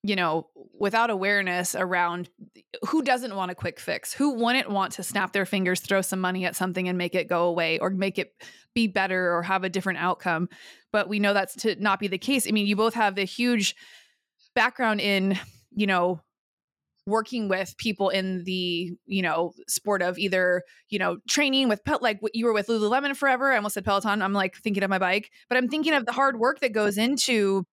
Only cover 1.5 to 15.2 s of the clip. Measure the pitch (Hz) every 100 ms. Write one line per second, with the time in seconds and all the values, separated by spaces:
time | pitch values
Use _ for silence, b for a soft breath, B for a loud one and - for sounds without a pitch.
1.5 | 180 180 - 185 180 175 175 175 _ -
2.5 | - _ - - 320 269 254 247 196 180
3.5 | 180 175 - - - - - 285 247 233
4.5 | 254 - 202 185 - 185 202 202 202 185
5.5 | 202 180 180 - 196 190 185 185 185 180
6.5 | - 185 175 180 180 175 185 - 175 175
7.5 | 170 165 165 185 190 190 190 - _ B
8.5 | B B - 226 185 190 185 180 175 175
9.5 | 190 185 185 190 175 175 175 185 165 175
10.5 | B B B B 214 190 208 202 202 185
11.5 | - 220 180 208 196 202 185 - 277 -
12.5 | 214 202 202 226 226 208 190 190 - 240
13.5 | 233 190 - B B B B _ _ _
14.5 | - 233 - 240 208 202 196